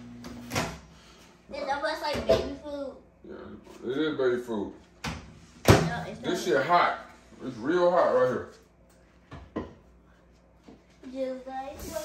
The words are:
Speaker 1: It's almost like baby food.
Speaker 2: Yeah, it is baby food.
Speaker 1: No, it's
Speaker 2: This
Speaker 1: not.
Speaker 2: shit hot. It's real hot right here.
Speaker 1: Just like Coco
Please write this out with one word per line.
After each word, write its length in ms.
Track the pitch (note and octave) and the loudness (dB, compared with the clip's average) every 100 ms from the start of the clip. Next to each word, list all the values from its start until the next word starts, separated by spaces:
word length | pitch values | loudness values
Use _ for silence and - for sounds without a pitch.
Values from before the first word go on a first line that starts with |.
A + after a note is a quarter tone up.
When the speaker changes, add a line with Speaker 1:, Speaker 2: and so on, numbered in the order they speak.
| - - - - A#2+ - - - - - - - - - - | -16 -16 -14 -14 -6 -2 -2 -6 -16 -20 -20 -20 -20 -20 -12
Speaker 1:
It's 180 | C#4 C#4 | -6 -2
almost 300 | C#4 D4+ D#4+ | 0 0 -2
like 240 | D#4 C4 A3 | -2 0 4
baby 300 | - C4+ C#4 | 4 2 -6
food. 300 | D4 C#4+ C4+ - - _ - | -8 -8 -8 -12 -20 _ -18
Speaker 2:
Yeah, 640 | D2 - G#2 - - A2 | -16 -14 -16 -18 -10 -4
it 80 | C3+ | 0
is 180 | D#3 C3+ | 0 2
baby 240 | C3 A#2+ | 2 2
food. 320 | A#2 A2 F#2 - - - | 0 -4 -4 -8 -20 -12
Speaker 1:
No, 1000 | - - - - - - - - - - - | -10 -10 -12 -20 -20 2 6 6 6 -2 -6
it's 120 | A3 | -6
Speaker 2:
This 260 | B3 F4 F#3+ | -4 -2 2
Speaker 1:
not. 80 | D3+ | 2
Speaker 2:
shit 100 | - | 4
hot. 320 | F3 - - - - - - | 4 4 0 -8 -20 -20 -14
It's 120 | B2 A2 | -10 -6
real 320 | A#2+ F3+ F3 | 0 4 6
hot 240 | F3+ - | 6 6
right 140 | E3+ E3+ | 4 4
here. 200 | G#3+ - - - _ _ - _ _ _ - - - - - - - _ _ _ _ _ _ - - _ _ C4+ | 2 -6 -14 -20 _ _ -20 _ _ _ -18 -12 -10 -10 -12 -20 -20 _ _ _ _ _ _ -20 -20 _ _ -12
Speaker 1:
Just 340 | C4 C4 C4 C4 | -6 -4 -6 -8
like 300 | C4 C4+ D#4 | -10 -10 -10
Coco 220 | - D#4+ | -10 -8